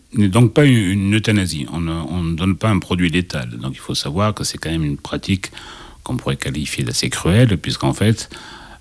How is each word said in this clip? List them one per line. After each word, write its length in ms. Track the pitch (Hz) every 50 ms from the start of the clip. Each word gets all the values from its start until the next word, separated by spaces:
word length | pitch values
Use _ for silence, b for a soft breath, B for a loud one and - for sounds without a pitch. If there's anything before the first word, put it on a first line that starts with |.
| - _ -
n'est 160 | 107 104 95
donc 240 | 90 117 123 107 -
pas 120 | 160 147
une, 100 | 139 123
une 400 | 113 98 90 98 101 98 98 104
euthanasie. 520 | 107 - 113 107 101 92 82 80 73 65 -
On 100 | 73 82
ne, 100 | 85 80
on 320 | 82 82 76 64 87 90 85
ne 120 | 82 82
donne 200 | 76 92 98 90
pas 140 | - - 113
un 100 | 101 90
produit 300 | - - 95 90 90 85
létal. 400 | 76 90 90 - - 71 62 58 57 58
Donc, 120 | - 67 65
il 60 | -
faut 160 | - - 123
savoir 380 | - - 143 147 190 208 214 202
que 100 | - -
c'est 140 | - -
quand 140 | - - 156
même 140 | 165 165 156
une 120 | - -
pratique 540 | - - - 147 143 - - 98 95 - - B B B B B B B B B B -
qu'on 140 | - 127
pourrait 180 | 120 - - 69
qualifier 480 | - - 69 65 76 71 - - - 67
d'assez 260 | 62 - - - -
cruelle, 480 | - - - 80 92 117 127 113 90
puisqu'en 360 | - - - 62 - - - -
fait, 360 | - 98 110 110 - - B B B B B B B B B B B